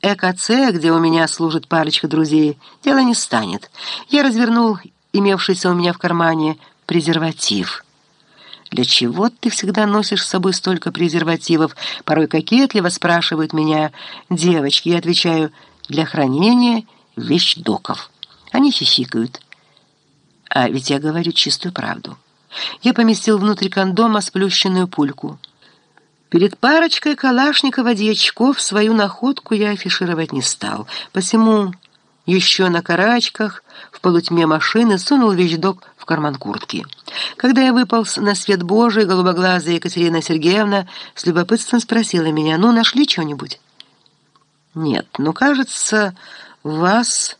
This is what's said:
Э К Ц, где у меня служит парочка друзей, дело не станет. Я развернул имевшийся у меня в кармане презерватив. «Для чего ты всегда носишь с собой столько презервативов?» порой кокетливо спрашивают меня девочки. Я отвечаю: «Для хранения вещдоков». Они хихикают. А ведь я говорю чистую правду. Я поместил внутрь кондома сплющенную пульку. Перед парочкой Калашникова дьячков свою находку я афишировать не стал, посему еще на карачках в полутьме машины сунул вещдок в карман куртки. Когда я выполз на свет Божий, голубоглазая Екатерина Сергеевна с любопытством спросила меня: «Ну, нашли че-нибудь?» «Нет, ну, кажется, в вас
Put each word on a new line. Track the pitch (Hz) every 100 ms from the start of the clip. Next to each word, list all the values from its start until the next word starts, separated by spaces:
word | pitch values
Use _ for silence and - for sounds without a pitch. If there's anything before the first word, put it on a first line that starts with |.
Э | 196
К | 190 185
Ц, | 185 - 240 269
где | 175 165
у | 165
меня | 165 165 160
служит | - 165 160 -
парочка | 165 156 - 156
друзей, | 156 156 156 151 143 - _
дело | 277 269
не | 254
станет. | 226 - 240 202 202 - - - - -
Я | 285
развернул | 277 226 240 233 226 196 - _ _
имевшийся | 202 202 190 196 180 185
у |
меня | 175 175
в | 175
кармане | 180 175 165 160 156 151 - _ -
презерватив. | 165 151 165 160 - - 104 90 - - _ _ _ _ _ - - -
«Для | -
чего | 123 - 120 123 233
ты | - 233
всегда | - 190 202 208
носишь | 208 202 202
с | -
собой | 190 190
столько | 180 190 175 170
презервативов?» | 151 170 165 165 165 - 160 156 - - -
порой | - 156 151
кокетливо | 160 - 233 269 214 175
спрашивают | - 175 170 - 160 156
меня | 156 156 156 151 - - - -
девочки. | 175 175 165 139 - 165
Я | 175
отвечаю: | 170 170 175 160 151 - _ _ -
«Для | 139 160
хранения | 156 135 139 208 247 240 233 - _ _ -
вещдоков». | 120 175 - - - 101 - 98 - _ - _ -
Они | - 285
хихикают. | - - 135 120 113 123 - _ - _ _ _ _ _ _ _ _ -
А | - 107
ведь | 131 131
я | 139
говорю | 156 165 165
чистую | - - - 180
правду. | 180 - - - - _ _ _ - - -
Я | 240
поместил | 240 226 214 - 214
внутрь | 208 202 196
кондома | 196 190 185 226 214
сплющенную | 196 190 196 - 190 185 180
пульку. | 170 139 139 151 147 - _ _ _ _ _ _ _ _
Перед | 170 202 -
парочкой | 247 311 330 - 302 294
Калашникова | 269 247 277 285 269 262 240
дьячков | 208 214 208 - - 247 277
свою | - 202 214
находку | 226 202 - 262 269 -
я | 214 208
афишировать | 202 190 - 175 165 156
не | 139
стал, | - - - 104 - - -
посему | 190 185 220 220 214 190 180 _ _ _ _
еще | - 185 180 - 190
на | 170
карачках | 180 170 208 240 - - 214 - - - -
в | -
полутьме | 185 170 - 170 160
машины | 156 - 220 233 190
сунул | - 285 226
вещдок | 180 180 165 185 190 - -
в |
карман | - 160 151 135
куртки. | 101 - - - - - - - - -
Когда | 247 262
я | 262
выполз | 247 233 226 214 -
на | 202
свет | 196 - 190
Божий, | 175 208 233 214
голубоглазая | 196 185 180 175 185 180 175
Екатерина | 170 175 175 170 165
Сергеевна | 156 160 156 202 208 202 185 - -
с | - 175
любопытством | 170 175 226 - 240
спросила | - 226 220 180 160
меня: | 156 156 165
«Ну, | 226
нашли | 233 226 247 294
че-нибудь?» | - 156 143 147 - _ - - _ _ _ _ _ _ _ _
«Нет, | 160 156 120 - -
ну, | 147
кажется, | 165 277 285 175 - - 214 202 185 - - - _
в | 147 156
вас | 175 220 233 - -